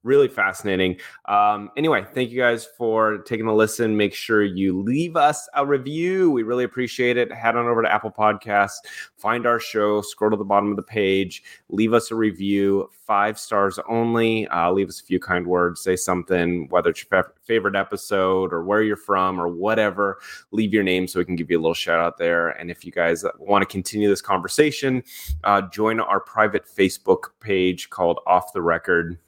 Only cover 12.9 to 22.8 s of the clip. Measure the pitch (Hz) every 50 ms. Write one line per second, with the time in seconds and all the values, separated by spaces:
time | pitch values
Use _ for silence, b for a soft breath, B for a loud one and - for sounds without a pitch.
12.9 | _ _ - - 107 101 101 107 110 - - - 110 104 98 98 95 101 - -
13.9 | 113 117 117 117 117 117 113 113 113 110 107 - - 85 82 87 90 98 98 87
14.9 | - - - _ 92 90 - - 90 90 90 87 90 90 87 87 85 - - 95
15.9 | 92 92 - - 92 90 85 - 92 87 85 85 87 87 78 67 90 90 82 87
16.9 | 80 - - _ - 92 92 - _ _ _ - 117 113 95 104 98 101 98 -
17.9 | 104 98 - - 104 98 95 95 95 92 95 87 87 85 85 92 104 107 110 107
18.9 | 104 101 - - 101 95 92 92 92 90 85 87 87 82 92 104 110 110 107 104
19.9 | 92 95 101 98 92 B B B B B B B - 107 110 104 95 107 98 92
20.9 | 92 92 92 85 - 92 90 85 90 82 82 73 87 82 80 80 82 - - 87
21.9 | 85 82 85 85 82 - 85 85 85 85 85 85 - - 85 87 85 -